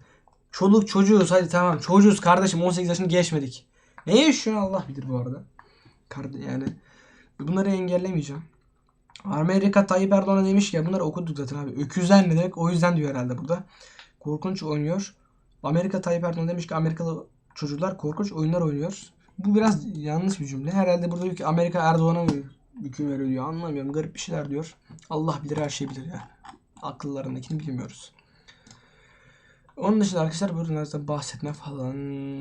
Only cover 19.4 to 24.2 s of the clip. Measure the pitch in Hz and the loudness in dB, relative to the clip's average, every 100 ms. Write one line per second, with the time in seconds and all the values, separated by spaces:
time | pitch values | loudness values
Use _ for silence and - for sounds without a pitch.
19.4 | 196 208 220 175 226 156 151 160 190 190 | 2 4 4 2 -4 -8 -4 -2 -2 -4
20.4 | 139 135 147 190 180 175 175 175 185 175 | -6 -6 -2 0 2 2 0 -4 -6 -4
21.4 | 156 165 175 175 160 165 160 170 165 143 | -2 0 2 2 2 4 4 2 0 -2
22.4 | 139 _ _ 247 143 127 147 135 135 131 | -6 _ _ -14 -12 -6 -4 -2 -2 -4
23.4 | 143 165 170 143 139 147 160 - | -4 -6 -6 -6 -4 -4 -6 -8